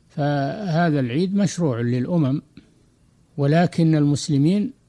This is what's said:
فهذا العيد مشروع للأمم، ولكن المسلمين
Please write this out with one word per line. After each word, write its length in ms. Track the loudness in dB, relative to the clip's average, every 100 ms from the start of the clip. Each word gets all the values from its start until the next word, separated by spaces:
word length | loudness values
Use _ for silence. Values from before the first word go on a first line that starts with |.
| _
فهذا 920 | -6 -2 -2 -4 -6 -4 0 2 0
العيد 340 | 0 -2 -2
مشروع 460 | 0 -2 0 -2 0
للأمم، 600 | -2 -2 0 0 0 -2 -6 -20 -20 _ _ _ _ _ _ -2
ولكن 580 | 2 2 2 2 2
المسلمين 800 | 2 2 0 0 2 2 0 -2 -10